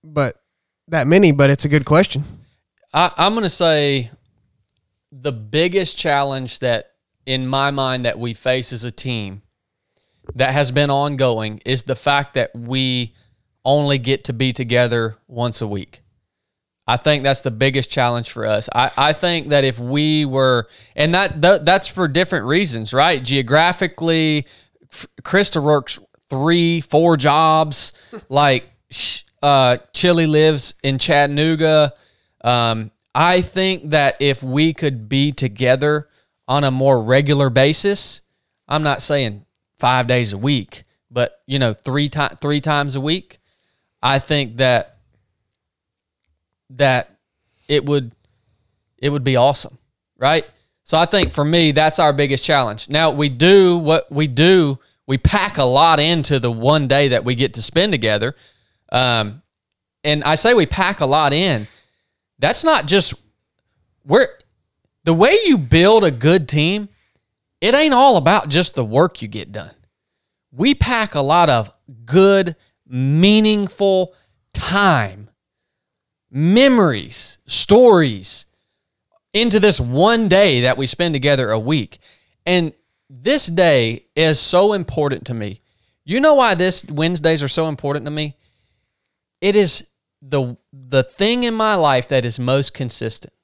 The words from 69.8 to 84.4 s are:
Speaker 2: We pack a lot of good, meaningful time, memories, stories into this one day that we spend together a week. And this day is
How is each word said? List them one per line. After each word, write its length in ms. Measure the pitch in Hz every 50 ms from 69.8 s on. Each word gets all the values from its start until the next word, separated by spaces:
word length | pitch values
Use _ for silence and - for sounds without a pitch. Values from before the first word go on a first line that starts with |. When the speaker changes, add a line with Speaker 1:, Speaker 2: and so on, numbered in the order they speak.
| _ _ _ _ _ _ _ _ _ _ _ _ _ _
Speaker 2:
We 240 | _ 123 180 269 285
pack 400 | - - - 254 226 214 208 -
a 60 | 147
lot 280 | 135 139 156 175 170 160
of 220 | 131 117 107 101 _ _ _ - 131 113 117
good, 520 | 117 135 180 190 196 196 196 190 175 165 _ _ _ _ _ _
meaningful 1300 | _ 127 127 131 135 147 156 175 202 208 214 214 214 214 208 202 190 - - 202 196 190 190 185 180 _ _ _ _ _ _ _ _
time, 800 | _ - - - 175 202 202 190 160 131 107 98 92 98 107 113 _ _ _ _ _ _ _ _ _ _ _ _ _ _ _ _ _ _ _ _
memories, 1080 | 120 135 151 170 190 233 269 277 254 233 196 160 120 101 71 - - - - - - _ _
stories 1000 | - - - - - 202 233 254 240 208 175 160 131 110 98 92 - - - - _ _ _ _ _ _ _ _ _ _ _ _ _ _ _ _ _
into 280 | - 202 233 240 202 214
this 200 | 190 214 - -
one 480 | 131 120 123 139 175 214 233 226 226 196
day 340 | 180 190 208 190 139 123
that 140 | 120 123 123
we 100 | 123 135
spend 280 | 123 - - 175 170 156
together 360 | 139 127 147 143 135 127 104
a 80 | 110 -
week. 400 | 113 123 156 147 104 - - _ _ _ _ _ _ _ _ _ _
And 280 | 170 180 180 170 156 - _ _ _ _ _ _ _
this 380 | 135 123 127 214 285 294 -
day 600 | 185 165 175 180 170 147 131 117 113 117 - _ _ _
is 220 | 147 160 160 156 -